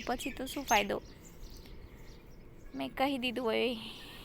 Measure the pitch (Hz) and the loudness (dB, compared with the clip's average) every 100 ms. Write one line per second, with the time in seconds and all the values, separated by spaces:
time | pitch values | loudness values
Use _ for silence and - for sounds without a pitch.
0 | 220 247 277 - 262 - 269 214 202 208 | 4 0 0 -4 -4 -2 6 6 6 0
1 | - - - - - - - - - - | -2 -14 -14 -12 -12 -10 -12 -12 -12 -12
2 | - - - - - - - 269 269 - | -12 -14 -14 -14 -14 -12 -10 -4 -4 2
3 | 269 277 247 233 240 226 226 226 214 - | 4 4 2 2 4 6 4 2 -4 -10
4 | - - | -12 -12